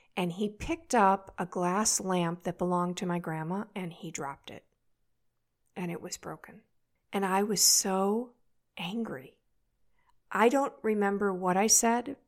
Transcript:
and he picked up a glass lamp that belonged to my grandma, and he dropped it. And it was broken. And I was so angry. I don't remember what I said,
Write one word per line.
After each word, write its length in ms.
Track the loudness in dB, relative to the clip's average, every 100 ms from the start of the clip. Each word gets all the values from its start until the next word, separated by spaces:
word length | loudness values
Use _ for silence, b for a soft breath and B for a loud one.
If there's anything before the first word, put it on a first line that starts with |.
| B -4
and 140 | -4
he 180 | -2 -4
picked 460 | -4 -6 -6 0 4
up 380 | 6 4 -2 -10
a 80 | -6
glass 540 | -2 0 0 0 0
lamp 440 | 0 0 0 -2
that 140 | -6 -4
belonged 400 | 0 0 0 -2
to 80 | -4
my 140 | -4
grandma, 460 | -4 -6 -4 -6 -6 -8
and 160 | -10
he 200 | -10 -12
dropped 380 | -10 -10 -10 -16
it. 140 | -18 -20 _ _ _ _ _ _ _ _ _ _ -8
And 160 | -6
it 100 | -6
was 160 | -10 -12
broken. 440 | -12 -12 -14 -20 _ _ _ _ _
And 140 | -2 0
I 180 | 0
was 180 | 0 4
so 680 | 4 4 2 2 2 0 -4 _ _ _ _ -10
angry. 600 | -8 -6 -6 -8 -14 _ _ _ _ _ _ _ _ _ _
I 180 | 2 4
don't 240 | 4 2 -2
remember 520 | -2 2 2 2 0
what 220 | 0 2 2
I 120 | 4
said, 500 | 4 4 0 -2 -12